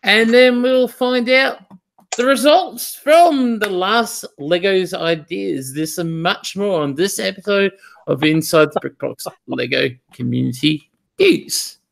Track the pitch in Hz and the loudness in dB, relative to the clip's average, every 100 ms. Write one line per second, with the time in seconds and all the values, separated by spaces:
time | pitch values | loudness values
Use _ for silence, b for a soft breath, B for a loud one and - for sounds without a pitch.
0 | 247 208 226 240 254 247 247 262 247 - | 2 2 4 6 6 4 2 2 0 -2
1 | 247 254 240 262 269 - _ - _ _ | -2 -2 2 2 2 -4 _ -20 _ _
2 | _ - 247 269 262 320 349 233 - - | _ -2 0 2 4 4 2 -10 -14 -10
3 | - 320 349 285 247 226 208 180 185 226 | 2 6 6 4 0 -2 -4 -2 0 0
4 | 226 - - _ 147 175 190 190 180 185 | 0 -6 -14 _ -2 0 2 0 -2 -4
5 | 165 165 147 185 196 147 131 135 160 170 | -2 -4 -4 -8 -6 -6 -6 -8 -6 -4
6 | 165 165 170 202 - 185 202 180 143 139 | -6 -2 -2 -4 -8 -6 -2 -2 -2 -2
7 | 196 - 202 196 196 202 196 - b b | -4 -2 -6 -6 -2 0 0 -4 b b
8 | b 143 156 160 156 160 151 - - _ | b 0 2 0 2 2 2 0 -8 _
9 | 135 117 - - - 123 123 131 135 123 | -10 -10 -14 -16 -12 -8 -4 -2 -4 -6
10 | _ _ 123 123 127 127 151 156 _ _ | _ _ -6 -4 -4 -2 -2 -2 _ _
11 | _ _ 392 - - - - - _ | _ _ 2 2 -2 -8 -8 -14 _